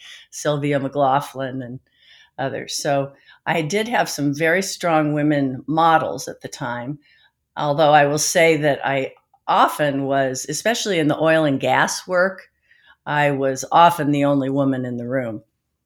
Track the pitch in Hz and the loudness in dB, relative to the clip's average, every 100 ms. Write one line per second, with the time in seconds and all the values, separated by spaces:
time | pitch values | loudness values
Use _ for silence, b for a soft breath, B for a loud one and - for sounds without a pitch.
0 | B B B - 151 147 143 139 135 143 | B B B -6 -4 -2 0 -2 -2 0
1 | 135 139 143 131 131 131 120 127 _ b | 2 2 -2 -8 -8 -8 -10 -14 _ b
2 | b b b - 135 117 - - 151 139 | b b b -8 -6 -6 -8 -6 -2 -2
3 | 139 b b b - 165 151 208 220 220 | -2 b b b -4 -4 -2 -4 -2 -2
4 | 170 - 143 143 160 185 190 - 175 156 | -2 -2 -2 0 0 0 -2 -4 0 2
5 | 151 147 151 147 135 131 - 160 165 160 | 2 0 0 0 -2 -4 -4 2 4 4
6 | 104 - - - 135 - 127 120 123 147 | 2 -6 -10 -12 -14 -10 -8 -8 -8 -12
7 | b b b _ _ - 147 143 151 151 | b b b _ _ -4 -2 2 6 6
8 | 143 147 - 180 165 151 147 131 135 139 | 6 2 0 2 4 4 2 0 -2 -2
9 | 131 - _ _ - 185 - - 147 135 | -4 -8 _ _ 0 2 2 0 -2 0
10 | 135 135 131 135 - 151 220 233 214 170 | 0 0 0 -4 -8 -4 -2 -2 -2 0
11 | 151 151 160 160 151 131 127 127 156 - | 0 2 2 2 2 0 0 2 0 -2
12 | - 180 190 190 - _ b b b b | -2 0 0 -4 -20 _ b b b b
13 | 139 147 147 135 135 131 - 160 170 170 | -4 0 2 0 -2 -2 2 6 6 4
14 | 143 143 143 143 135 139 139 131 127 120 | 0 2 2 2 0 0 0 -2 -4 -6
15 | 120 135 120 104 - _ _ _ | -6 -4 -4 -8 -14 _ _ _